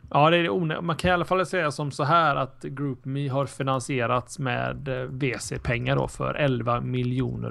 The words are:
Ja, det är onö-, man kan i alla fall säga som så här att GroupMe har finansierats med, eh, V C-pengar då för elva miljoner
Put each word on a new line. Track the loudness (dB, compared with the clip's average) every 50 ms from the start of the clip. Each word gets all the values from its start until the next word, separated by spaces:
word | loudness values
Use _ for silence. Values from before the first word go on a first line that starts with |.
| -6 -2
Ja, | 2 4 6 6
det | 6 6
är | 4 2
onö-, | 0 0 0 -2 -2 -2
man | -2 -4 -2
kan | 0 2 2
i | 2
alla | 2 2
fall | 2 2 0 0
säga | 0 0 0 0 -2
som | -2 -4 -4 -4
så | -2 -2 2
här | 4 4 6 6 4 2
att | 0 -2 -4 -6 -10 -12
GroupMe | -10 -6 -4 -4 -4 -4 -6 -6 -6 -4 -2 -2 -2
har | 0 0 -2
finansierats | -2 -2 -4 0 0 0 0 0 -2 0 0 2 2 2 0 0 -2 -6 -4
med, | -2 0 0 0 0 -2 -4 -4 -6 -6
eh, | -4 -4 -6 -6
V | -4 -2 -2 0 -2 -2
C-pengar | -4 -6 -8 -4 -2 0 0 0 2 2 2
då | 2 0 -2
för | -4 -4 -4 -2 0
elva | 2 2 2 2 2 0 0 0 0
miljoner | -2 -2 -2 0 0 0 0 0 -2 -2 -2 -4 -6 -6